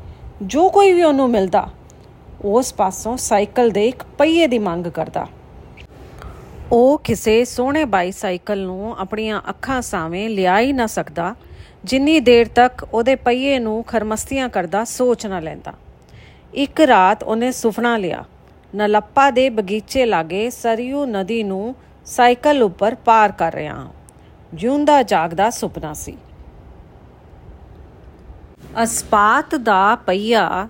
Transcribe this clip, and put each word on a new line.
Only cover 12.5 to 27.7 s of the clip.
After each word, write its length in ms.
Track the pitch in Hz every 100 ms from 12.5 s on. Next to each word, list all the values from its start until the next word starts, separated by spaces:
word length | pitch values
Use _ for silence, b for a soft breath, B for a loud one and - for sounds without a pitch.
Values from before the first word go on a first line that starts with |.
| - 247 - -
ਉਹਦੇ 200 | 220 233
ਪਹੀਏ 440 | 262 247 247 277 269
ਨੂੰ 260 | 220 220
ਖਰਮਸਤੀਆਂ 640 | 233 226 214 214 - 269 254
ਕਰਦਾ 360 | 208 175 196
ਸੋਚ 420 | 233 - 247 226 214
ਨਾ 140 | 185
ਲੈਂਦਾ। 320 | 156 151 - - - - b b b b b
ਇੱਕ 260 | - 277 -
ਰਾਤ 420 | 302 214 185 220
ਉਹਨੇ 300 | - 226 247
ਸੁਫਨਾ 440 | 247 226 208 240 226
ਲਿਆ, 280 | 180 - - - - - _
ਨਲੱਪਾ 560 | 196 208 208 208 277 277
ਦੇ 200 | 240 262
ਬਗੀਚੇ 560 | 220 190 214 - 269 240
ਲਾਗੇ 440 | 180 160 190 233
ਸਰਯੂ 540 | - 233 226 247 277
ਨਦੀ 380 | 277 202 185 233
ਨੂੰ 320 | 202 190 220 269 b b -
ਸਾਈਕਲ 560 | - 240 247 294 294
ਉੱਪਰ 320 | 214 - 202
ਪਾਰ 380 | 254 - 226 208
ਕਰ 220 | 196 165
ਰਿਹਾ 200 | - 151
ਹਾਂ। 140 | 120 131 - - b b b -
ਜਿਉਂਦਾ 480 | 156 220 285 294 294
ਜਾਗਦਾ 480 | 226 185 165 165 214
ਸੁਪਨਾ 420 | - 202 165 156
ਸੀ। 240 | 151 - - - - - - - - - - - - - - - - -